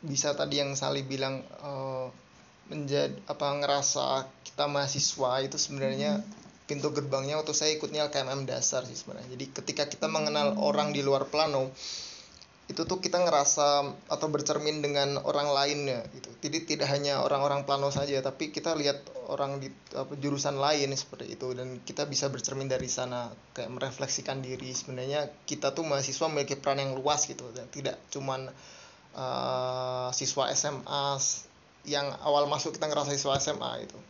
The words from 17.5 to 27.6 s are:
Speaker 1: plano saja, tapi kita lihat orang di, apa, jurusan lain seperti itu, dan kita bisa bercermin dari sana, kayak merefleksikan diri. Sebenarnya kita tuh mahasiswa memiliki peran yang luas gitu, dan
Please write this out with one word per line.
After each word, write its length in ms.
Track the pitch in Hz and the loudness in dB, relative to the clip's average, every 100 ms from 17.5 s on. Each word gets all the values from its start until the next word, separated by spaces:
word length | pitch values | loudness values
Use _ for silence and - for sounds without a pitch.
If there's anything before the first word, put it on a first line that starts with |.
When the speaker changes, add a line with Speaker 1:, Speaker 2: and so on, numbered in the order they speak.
| 139 139 | 2 2
Speaker 1:
plano 240 | 139 139 | 2 2
saja, 320 | 139 143 135 | 0 0 0
tapi 320 | 135 - 151 | 0 -4 -4
kita 240 | 151 160 160 | -2 -2 2
lihat 240 | 143 143 - - - | 2 0 -4 -12 -6
orang 320 | 143 139 139 | -2 -2 -2
di, 80 | 135 - - | -8 -12 -10
apa, 240 | - 135 | -6 -6
jurusan 400 | 143 143 139 143 | -4 -2 0 0
lain 400 | 139 139 151 139 | 2 4 4 2
seperti 400 | 135 - - 110 | 0 -6 -10 -10
itu, 160 | 104 127 | -6 -6
dan 320 | 123 127 123 | -4 -6 -8
kita 240 | - - 147 | -8 -4 -2
bisa 240 | 135 139 | 0 0
bercermin 400 | 135 - 135 135 | -2 -4 -4 0
dari 160 | 127 127 | 0 0
sana, 480 | - 127 123 120 120 - - | -2 -2 -4 -6 -10 -16 -10
kayak 160 | 117 | -8
merefleksikan 640 | 127 135 - 135 - 135 135 | -4 -4 -4 -2 -2 -2 -4
diri. 320 | 127 127 127 | -4 -6 -6
Sebenarnya 560 | 127 - 127 131 147 143 - - | -8 -6 -6 -2 0 -2 -6 -8
kita 240 | 147 139 | 0 0
tuh 80 | 139 | 0
mahasiswa 480 | 156 139 135 131 160 | 0 0 0 0 0
memiliki 240 | 151 135 | 2 0
peran 240 | 139 143 139 | 0 0 0
yang 160 | 135 | 0
luas 320 | 131 135 147 - | 0 2 2 0
gitu, 240 | - 123 | -4 -10
dan 160 | 120 | -12